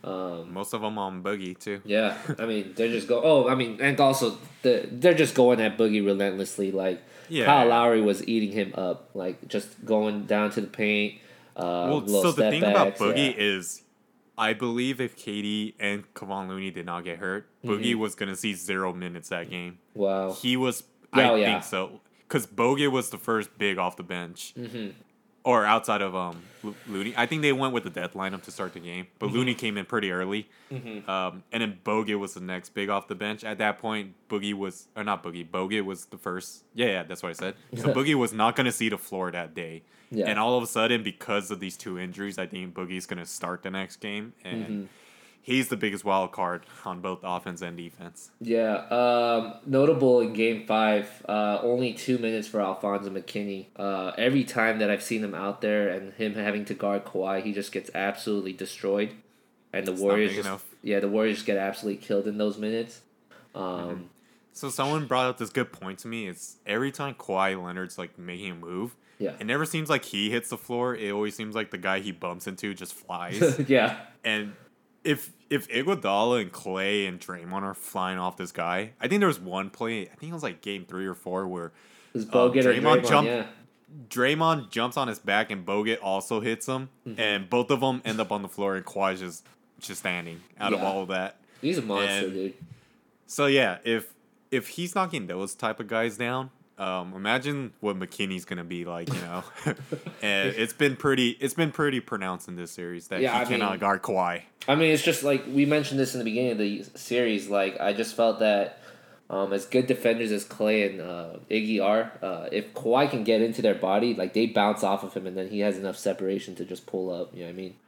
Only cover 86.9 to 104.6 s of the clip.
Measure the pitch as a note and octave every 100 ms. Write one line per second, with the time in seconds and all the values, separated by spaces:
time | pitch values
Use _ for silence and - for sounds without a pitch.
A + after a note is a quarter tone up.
86.9 | _ - A2 G#2+ G2+ F#2+ A#2+ B2 C3+ C3
87.9 | B2+ A2+ A2 G2+ G#2 F#2+ - G2 F#2+ F2+
88.9 | G2 G2 F#2 F2+ E2 _ _ _ _ -
89.9 | F#2 F#2+ F2+ E2+ E2+ - - G2+ F#2+ F#2+
90.9 | G2 F#2 F#2 G2 - _ - C#3+ E3+ A2
91.9 | G2 G2+ G2 G2 F#2+ F#2+ - - - _
92.9 | _ _ _ _ - C#3+ C#3 A2+ F2 A#2+
93.9 | A2+ - - _ _ _ C3 - - F3
94.9 | F#3+ F#3 D#3+ F2+ F2+ G2 - A2+ A2 G#2+
95.9 | A2+ A#2 G#2 A#2+ B2+ C3 _ _ - F#2+
96.9 | F#2 F2+ F#2+ G2+ B2+ C#3 C#3+ B2 _ G#2
97.9 | F#2+ F#2 - G2 F#2 - F2+ E2+ F2 F2
98.9 | E2+ F2 A2 E2+ F2+ - - D3+ - -
99.9 | D3+ - - G#2 G2 G2 G#2+ A2+ - C#3+
100.9 | C3 D3 C3 A#2+ - C#3 E3+ D#3 - D3
101.9 | C3 - G#2+ F#2+ F2+ - F2 E2+ - F2
102.9 | F2 - F#2 B2+ A#2+ B2 A2 G#2 F#2+ G2
103.9 | F#2+ - F#2+ F2+ F2 - _